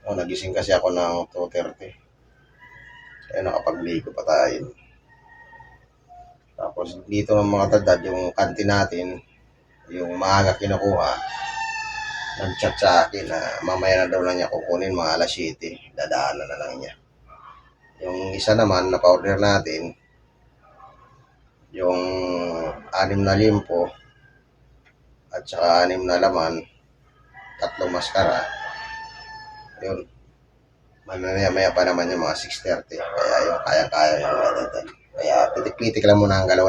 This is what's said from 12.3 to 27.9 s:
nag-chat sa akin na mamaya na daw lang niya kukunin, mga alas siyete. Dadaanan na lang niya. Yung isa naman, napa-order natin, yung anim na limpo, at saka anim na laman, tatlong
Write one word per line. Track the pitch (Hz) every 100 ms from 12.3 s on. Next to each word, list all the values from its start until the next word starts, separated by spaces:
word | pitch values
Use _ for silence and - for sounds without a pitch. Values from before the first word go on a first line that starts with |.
| -
nag-chat | 95 90 107 -
sa | 95 90 -
akin | 101 -
na | 82 80 -
mamaya | 87 92 95 92
na | 90
daw | 92
lang | 90 90
niya | -
kukunin, | - - 87 95
mga | 92 80 85
alas | 85
siyete. | - 82 78 82 78 - -
Dadaanan | 73 67 69 71 69
na | 69
lang | 71 64
niya. | 67 - _ _ _ - - - _ _ _ _
Yung | 90 92 95 98
isa | -
naman, | 110 107 92 92
napa-order | 90 90 90 95 98
natin, | 101 98 82 80 85 - _ _ _ _ _ _ _ - - - - _ _ _ _ _ _
yung | 92 90 90 90 92 90 87 87 82 80 - -
anim | 92 95 98
na | 98 98
limpo, | 110 104 - 85 87 - - _ _ _ _ _ _ _ _ _ _ _ _
at | - -
saka | 85 85 85 90
anim | 92
na | 90 87
laman, | 95 87 82 82 - _ _ _ _ _ _ - - -
tatlong | - - 90